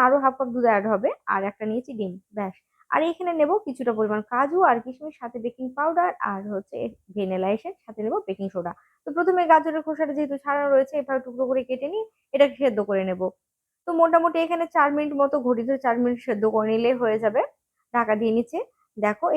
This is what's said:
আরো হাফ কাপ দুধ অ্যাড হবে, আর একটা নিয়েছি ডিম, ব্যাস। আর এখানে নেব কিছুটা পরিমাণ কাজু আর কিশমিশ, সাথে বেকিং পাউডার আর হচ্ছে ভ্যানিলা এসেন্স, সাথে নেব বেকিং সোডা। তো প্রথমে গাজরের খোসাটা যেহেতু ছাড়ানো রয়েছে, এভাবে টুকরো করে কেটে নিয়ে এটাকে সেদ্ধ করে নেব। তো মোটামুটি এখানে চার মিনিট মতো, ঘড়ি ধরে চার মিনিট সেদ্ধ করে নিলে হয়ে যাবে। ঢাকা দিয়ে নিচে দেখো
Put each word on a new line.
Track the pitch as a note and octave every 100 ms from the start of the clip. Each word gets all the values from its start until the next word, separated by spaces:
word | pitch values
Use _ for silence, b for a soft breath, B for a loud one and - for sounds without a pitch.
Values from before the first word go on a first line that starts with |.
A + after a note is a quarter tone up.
| B3+
আরো | C#4
হাফ | C4+ C4
কাপ | B3+
দুধ | A#3+ A#3+
অ্যাড | G#3 G#3+
হবে, | G3+ C4+ - -
আর | G3
একটা | G3 - G#3+
নিয়েছি | A3+ B3+
ডিম, | A3+ G3 F3+ -
ব্যাস। | G#3 F#3+ - _ _ _
আর | C#4
এখানে | E4 E4 F4+
নেব | E4 D4 G#4 G#4+
কিছুটা | B3+ A#3+ A3
পরিমাণ | G#3+ G#3+ G#3
কাজু | B3 C#4 F4
আর | F4 A#3
কিশমিশ, | B3 B3+ D4+ -
সাথে | A#3+ A#3+
বেকিং | A#3 A#3+ B3+ C4
পাউডার | D4+ E4+ F4+ - G#3+
আর | G3 G#3
হচ্ছে | G3+ - A#3+ A#3 - _
ভ্যানিলা | G3 F#3+ F#3 F#3+ A3
এসেন্স, | E4+ -
সাথে | - G#3+
নেব | G#3+ G4 F#4+
বেকিং | F#3+ G3
সোডা। | F#3 E3+ - b b -
তো | D4+
প্রথমে | F4 F4+ E4
গাজরের | D#4+ D#4+ D#4
খোসাটা | D#4 D4 D4+ C#4+
যেহেতু | D4 C#4
ছাড়ানো | C#4+ C#4+ C#4+
রয়েছে, | C4+ C4+ D4
এভাবে | C#4 C4
টুকরো | B3+ A#3+ B3+
করে | C4
কেটে | B3+ B3+ C#4+
নিয়ে | G#4 A4 _ _
এটাকে | C4+ C#4+ -
সেদ্ধ | C4+ G#3 G3+
করে | G3 F#3+
নেব। | F#3 F#3 - _ _ _ _ -
তো |
মোটামুটি | E4 E4 E4 E4 E4
এখানে | E4 E4+ E4 E4
চার | C#4+
মিনিট | D4 D4+ C#4+
মতো, | C#4 D4
ঘড়ি | B3 A#3
ধরে | A#3 C4+ B3+
চার | A#3
মিনিট | A#3+ A#3+ -
সেদ্ধ | G#3+ A3
করে | G#3+ G#3+
নিলে | A3 A#3 B3+
হয়ে | A3+ A3 A3
যাবে। | A#3 C5 _ _ _ _
ঢাকা | A#3+ A3 G#3+
দিয়ে | A3+ A3+
নিচে | A#3+ E4+ C5 _ _ -
দেখো | G#3 G#3 E4